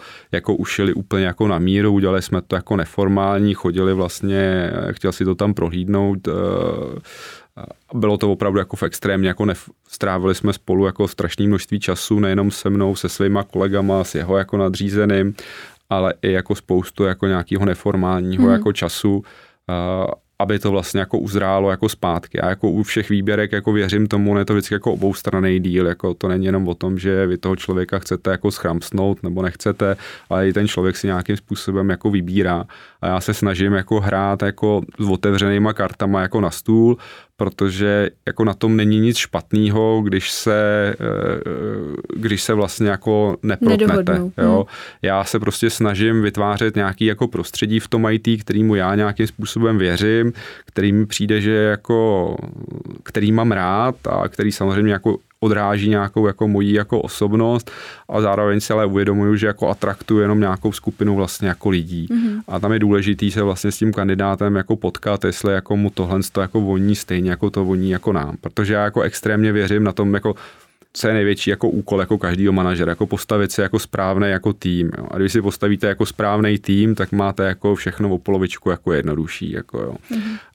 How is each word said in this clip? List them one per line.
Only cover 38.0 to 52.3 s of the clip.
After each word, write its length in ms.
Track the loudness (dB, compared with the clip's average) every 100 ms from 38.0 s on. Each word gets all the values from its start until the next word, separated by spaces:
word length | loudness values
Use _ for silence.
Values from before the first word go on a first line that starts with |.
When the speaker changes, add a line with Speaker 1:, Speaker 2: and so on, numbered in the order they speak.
| 0 -4 -8
Speaker 1:
jako 180 | 0
na 100 | 0
tom 220 | 2 2 4
není 240 | 4 4
nic 160 | 2 2
špatného, 840 | -2 -4 -2 2 2 2 2 2
když 280 | 2 0 -2
se, 640 | -4 0 2 2 2 0 -2
eh, 400 | -4 -2 -2 -4 -6 -6 -6 -6 -8 -10 -8 -6
když 260 | -2 -2
se 120 | 0
vlastně 340 | 0 0 0 0
jako 480 | 0 2 2 2 0
neprotnete, 440 | -2 0 2 4 4
Speaker 2:
Nedohodnou. 460 | 2 2 0 -2 0
Speaker 1:
jo. 160 | 2
Speaker 2:
Hmm. 100 | 2 0 -8 -18 -6
Speaker 1:
Já 220 | -2 0
se 160 | 0 -2
prostě 300 | -2 0 -2
snažím 520 | 0 0 2 2 4
vytvářet 540 | 2 2 0 0 0 0
nějaký 280 | -2 0
jako 240 | 0 2 -2
prostředí 520 | -2 -6 -4 0 0
v 80 | 0
tom 180 | 0 2
I 120 | 2
T, 180 | 2 0
kterýmu 380 | 0 2 4
já 200 | 2 2
nějakým 320 | 2 0 0 -2
způsobem 520 | -4 -6 0 2 2
věřím, 540 | 2 2 2 2 0 -2 -12 -20
který 280 | -10 0 2
mi 140 | 2 0
přijde, 340 | -2 0 0
že 120 | 2
jako, 840 | 2 2 0 0 2 2 2 0